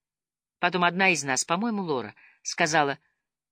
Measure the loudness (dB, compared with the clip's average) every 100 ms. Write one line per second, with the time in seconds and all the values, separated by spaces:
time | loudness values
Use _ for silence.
0 | _ _ _ _ _ -4 -2 2 0 4
1 | 2 2 0 -2 -2 -2 -2 -4 -2 -4
2 | -4 -14 -20 _ -10 -2 0 2 2 -2
3 | _ _ _ _ _